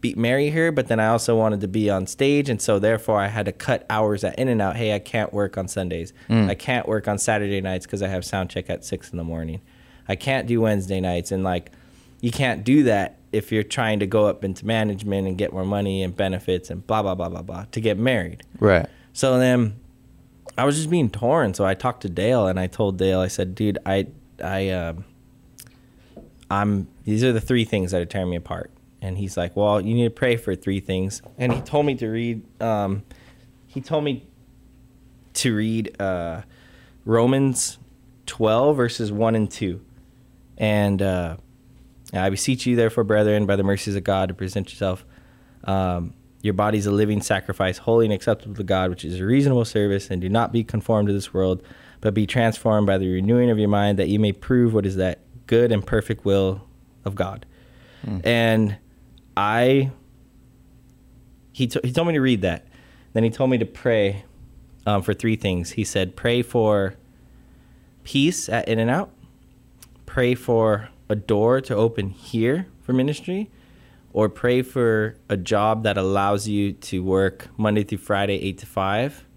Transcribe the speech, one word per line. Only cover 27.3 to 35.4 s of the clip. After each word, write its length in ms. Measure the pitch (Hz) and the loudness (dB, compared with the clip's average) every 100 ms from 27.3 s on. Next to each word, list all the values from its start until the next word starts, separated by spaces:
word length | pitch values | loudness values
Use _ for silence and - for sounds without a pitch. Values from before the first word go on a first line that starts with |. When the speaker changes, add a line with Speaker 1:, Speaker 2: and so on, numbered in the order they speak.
Speaker 1:
the 80 | 113 | 0
three 240 | - 127 | 0 0
things 260 | 110 107 92 | 2 0 0
that 100 | 92 | -2
are 60 | 85 | -2
tearing 240 | 101 90 | -4 -4
me 60 | 87 | -4
apart." 340 | - 87 85 - _ _ | -6 -10 -10 -18 _ _
And 160 | 98 92 | -8 -6
he's 180 | 98 92 | -6 -4
like, 180 | 87 | -4
"Well, 260 | - 104 104 | 2 2 2
you 140 | 98 | 2
need 100 | 117 | 2
to 60 | 120 | 0
pray 260 | 117 127 117 | 0 0 0
for 180 | - | -2
three 260 | 90 - 98 | -4 -2 -4
things." 420 | - 95 95 - - - | -2 -2 -2 -6 -16 -6
And 140 | 123 | -2
he 80 | 120 | -2
told 260 | - 147 147 | -2 0 0
me 80 | 123 | -2
to 120 | 113 | -4
read, 340 | 110 117 113 - _ | -2 -4 -6 -10 _
um, 420 | 113 107 98 101 - - - - - - - | -2 0 0 -4 -8 -20 -20 -20 -20 -20 -14
he 140 | - | -12
told 220 | 127 156 | -4 -2
me 220 | 147 123 - - - - - - - - - - - | -2 -6 -10 -20 -20 -20 -20 -20 -20 -20 -20 -20 -12
to 200 | - | -4